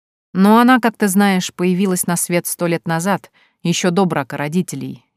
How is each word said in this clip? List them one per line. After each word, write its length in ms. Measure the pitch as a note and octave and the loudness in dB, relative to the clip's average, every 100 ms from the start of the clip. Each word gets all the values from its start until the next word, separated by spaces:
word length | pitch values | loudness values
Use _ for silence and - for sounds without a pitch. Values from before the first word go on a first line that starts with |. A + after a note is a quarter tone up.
| _ _ _ | _ _ _
Но 260 | F3+ G3 A3 | 0 4 6
она, 200 | A#3+ B3+ | 6 4
как 180 | A3+ - | 2 -2
ты 100 | G#3 | 0
знаешь, 460 | F#3 G3+ F#3+ - | 2 2 0 -4
появилась 520 | - F3+ F3+ G3+ F3+ - | -2 0 0 0 -2 -2
на 120 | E3+ | -4
свет 280 | - F3 E3 | -2 -4 -4
сто 200 | - F3 | -4 -4
лет 180 | E3 - | -4 -2
назад, 460 | E3 F3+ F#3 - _ _ _ | -4 -2 -4 -6 _ _ _
еще 280 | E3+ E3+ F#3 | -4 -2 0
до 140 | F3 F#3+ | 0 0
брака 300 | D#3 C3+ C#3+ | 0 -6 -8
родителей, 680 | C#3+ E3 F3+ C#3 C3 B2+ _ | -4 -4 -4 -6 -12 -14 _